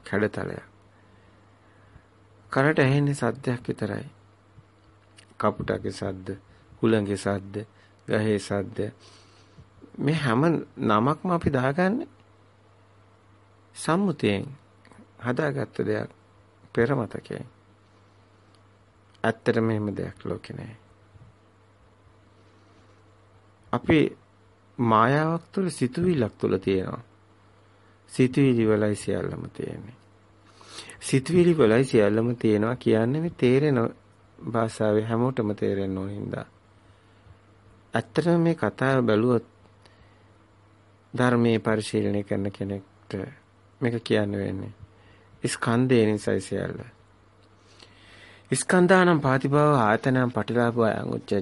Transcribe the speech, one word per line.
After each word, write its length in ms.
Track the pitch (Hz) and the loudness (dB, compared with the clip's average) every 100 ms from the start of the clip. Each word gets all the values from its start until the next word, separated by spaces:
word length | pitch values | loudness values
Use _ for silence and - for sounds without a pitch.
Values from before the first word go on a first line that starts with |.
හැඩතලයක්. 640 | - 101 104 - 95 90 - _ - - _ - - - _ _ _ - - - _ _ _ _ - | -6 -2 -2 -2 -8 -10 -14 _ -20 -20 _ -20 -20 -20 _ _ _ -20 -20 -20 _ _ _ _ -4
කනට 260 | 139 139 160 | 0 2 4
ඇහෙන්නේ 360 | 135 139 143 | 2 2 0
සද්දයක් 480 | 139 117 120 - 120 | 0 -2 -2 -6 -6
විතරයි. 420 | - - 104 104 135 - - _ _ - - _ _ _ _ - - | -6 -6 -6 -8 -12 -18 -20 _ _ -20 -20 _ _ _ _ -20 -20
කපුටගේ 580 | - 107 101 - 101 101 | -4 -4 -2 -4 -4 -6
සද්ද, 360 | - 98 95 92 95 - - - | -8 -8 -8 -12 -14 -16 -20 -20
හුළඟේ 420 | - 117 110 101 98 | -4 0 0 0 -4
සද්ද, 400 | 98 98 98 104 107 _ _ _ | -4 -4 -6 -12 -12 _ _ _
ගහේ 340 | - 110 107 104 | -4 -2 0 -2
සද්ද. 400 | - 101 98 - 104 - - - - - - - - - - | -2 -4 -4 -6 -8 -10 -20 -20 -20 -20 -20 -20 -20 -20 -20
මේ 200 | - 139 160 | -6 -2 0
හැම 260 | 139 113 165 156 - - | 2 2 2 0 -4 -4
නමක්ම 460 | 120 107 123 156 185 | 2 2 2 0 -2
අපි 200 | 170 170 | -2 0
දාගන්නේ 560 | 135 127 147 185 240 339 - _ _ _ _ _ _ _ _ _ _ _ - _ _ _ - | 0 0 0 0 -2 -6 -16 _ _ _ _ _ _ _ _ _ _ _ -20 _ _ _ -8
සම්මුතියෙන් 680 | - 170 202 147 113 98 - 135 _ _ - - - - | -2 0 0 0 0 -2 -6 -14 _ _ -20 -20 -20 -8
හදාගත්ත 600 | 120 123 156 139 113 - | -4 -2 -2 -4 -6 -4
දෙයක්, 300 | 101 107 113 - _ - - _ - | -4 -4 -6 -12 _ -20 -20 _ -6
පෙර 220 | - 117 | -2 0
මතකයෙන්. 540 | 139 107 - - - - - _ _ _ _ _ _ _ _ _ _ _ _ _ _ _ _ | 0 -4 -10 -12 -12 -14 -18 _ _ _ _ _ _ _ _ _ _ _ _ _ _ _ _
ඇත්තටම 460 | 110 - - 117 113 | -4 0 0 0 0
එහෙම 180 | 107 104 | -2 -4
දෙයක් 260 | 98 90 - | -6 -8 -10
ලෝකේ 340 | - - - - | -10 -10 -12 -16
නැහැ. 280 | - 110 _ _ _ - - _ _ _ _ _ _ _ _ _ _ _ _ _ _ _ _ _ _ _ _ _ _ _ - | -16 -18 _ _ _ -20 -20 _ _ _ _ _ _ _ _ _ _ _ _ _ _ _ _ _ _ _ _ _ _ _ -8
අපි 260 | 120 - 165 - - _ _ _ _ _ - | -4 2 4 4 -2 _ _ _ _ _ -2
මායාවක් 680 | 117 110 113 143 156 165 - | 4 6 6 4 0 -4 -6
තුළ, 200 | - 190 | -4 -4
සිතුවිල්ලක් 640 | - 127 151 175 160 107 | -2 -4 0 0 0 -2
තුළ 240 | - 110 95 | -2 -2 0
තියෙනවා. 440 | 95 95 92 - - _ _ _ _ _ _ _ _ _ _ | 0 -2 -2 -8 -14 _ _ _ _ _ _ _ _ _ _
සිතුවිලි 520 | - 127 131 139 120 110 | 0 2 4 2 4 2
වලයි 300 | 107 104 101 | 2 0 -2
සියල්ලම 460 | - 98 90 85 85 | -4 -4 -4 -8 -10
තියෙන්නේ. 480 | - - - - - _ _ _ _ - - - - - - | -10 -10 -10 -14 -20 _ _ _ _ -20 -20 -20 -20 -20 -14
සිතුවිලි 560 | - 135 131 175 175 | -2 -2 2 4 4
වලයි 300 | 160 113 113 | 6 6 4
සියල්ලම 440 | 135 117 101 107 117 | 4 4 4 2 0
තියෙනවා 420 | 117 113 104 107 127 | 0 2 2 0 -2
කියන්නේ 440 | - 110 117 147 | 2 2 2 0
මේ 120 | 170 | -4
තේරෙන 460 | - 127 131 151 131 113 - _ _ _ - - | 0 2 4 4 2 0 -4 _ _ _ -16 -6
භාෂාවේ 580 | 117 113 - 110 107 | -2 -2 0 0 2
හැමෝටම 460 | 110 113 127 131 107 | 0 0 0 -2 -4
තේරෙන්න 460 | 104 104 98 98 95 | -2 -2 -2 -4 -6
ඕන 120 | 98 | -6
හින්දා. 360 | 101 101 - - - _ _ - - - - - - - - - - - | -8 -8 -10 -12 -20 _ _ -20 -20 -20 -20 -20 -20 -20 -20 -20 -20 -6
ඇත්තටම 460 | 120 - - 160 170 | -4 -2 -2 2 2
මේ 140 | 165 | 2
කතාව 480 | 165 104 - 131 135 | 0 -2 0 0 2
බැලුවොත්, 440 | 117 107 120 120 - _ - _ - - - _ - - _ _ _ _ _ _ _ | 2 2 2 0 -2 _ -20 _ -20 -20 -20 _ -20 -20 _ _ _ _ _ _ _
ධර්මයේ 440 | 120 123 120 117 113 | -2 0 2 2 2
පරිශීලනය 640 | 113 110 107 110 101 101 | 0 -2 -2 -2 -2 -2
කරන 280 | 101 104 98 | -4 -4 -6
කෙනෙක්ට 640 | - 98 98 - _ _ 98 92 - _ _ _ _ | -6 -8 -8 -12 _ _ -10 -10 -14 _ _ _ _
මේක 160 | 123 117 | -4 -4
කියන්න 320 | - 110 104 | 0 0 0
වෙන්නේ. 380 | 101 98 98 101 - - _ - - _ - | -2 -4 -6 -10 -16 -20 _ -20 -20 _ -8
ස්කන්ධය 560 | 117 - - 117 127 127 | -8 -4 0 0 4 4
නිසායි 360 | 107 104 - 101 | 4 2 -2 -2
සියල්ල. 380 | 95 98 90 85 - - _ _ _ _ _ _ _ - - - - - - - - | -4 -6 -6 -8 -14 -20 _ _ _ _ _ _ _ -20 -20 -20 -20 -20 -20 -20 -4
ස්කන්ධානම් 720 | 131 - 185 175 185 180 165 | -4 2 4 6 6 6 4
පාතිභාව 520 | 143 131 139 143 151 143 | 2 0 2 2 4 4
ආයතනං 540 | 107 110 139 131 123 | 4 2 2 0 0
පටිලාභෝ 540 | 110 101 117 120 120 | -2 -2 0 0 2
අයං 240 | 113 104 - | 0 0 -4
උච්ච 200 | 120 - 101 | -6 -2 -4